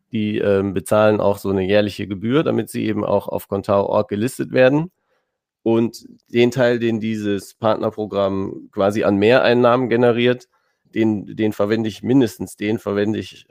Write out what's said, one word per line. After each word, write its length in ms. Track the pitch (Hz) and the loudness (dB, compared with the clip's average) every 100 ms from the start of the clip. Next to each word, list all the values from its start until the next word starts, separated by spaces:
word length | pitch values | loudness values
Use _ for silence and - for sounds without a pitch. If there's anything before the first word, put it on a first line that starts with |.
| _ | _
die, 260 | 110 107 107 | -4 -4 -2
ähm, 340 | 101 98 98 | 0 0 0
bezahlen 460 | 95 - 107 107 107 | -4 0 4 4 4
auch 180 | 101 98 | 2 0
so 120 | 98 | -2
eine 140 | 98 92 | -2 2
jährliche 420 | 104 104 - 98 | 2 0 -4 -10
Gebühr, 360 | 98 110 143 | -6 -2 0
damit 260 | 131 113 - | 0 -2 -4
sie 160 | 120 110 | -4 -4
eben 180 | 104 | -2
auch 240 | - 101 - | 0 -2 -2
auf 200 | - - | -8 -6
Contao 360 | 98 101 101 | -6 0 0
Punkt 80 | 98 107 | 0 -2
org 120 | 107 | -2
gelistet 420 | 104 120 - 143 | -4 -4 -6 -4
werden. 400 | 127 127 147 170 _ _ _ _ _ _ _ | 2 4 2 -2 _ _ _ _ _ _ _
Und 440 | 113 113 113 - - - _ | 0 0 0 -4 -20 -20 _
den 220 | 117 120 | 2 2
Teil, 280 | 131 120 120 | 4 2 2
den 200 | 117 113 | -2 -2
dieses 560 | 110 110 104 98 - - | -4 -4 -4 -4 -6 -4
Partnerprogramm 1120 | 110 104 113 110 107 98 98 98 95 - - | -2 0 -2 -6 -4 -2 -2 -2 -6 -10 -10
quasi 320 | 104 98 107 | -2 0 2
an 140 | 98 98 | 0 4
Mehreinnahmen 720 | 107 131 101 120 120 127 120 | 4 4 4 4 4 2 0
generiert, 580 | 117 123 117 120 123 - _ _ _ | 2 2 2 0 -2 -6 _ _ _
den, 420 | _ 107 110 104 98 104 | _ -2 0 0 -6 -4
den 180 | 107 | -2
verwende 360 | 104 104 110 110 | 0 0 0 -2
ich, 140 | - | -6
mindestens 520 | 107 139 113 - 95 - | 0 2 2 -2 -14 -8
den 220 | 104 113 | -6 -4
verwende 400 | 101 101 104 101 | -4 -2 -2 -4
ich, 260 | 95 - - | -8 -14 -8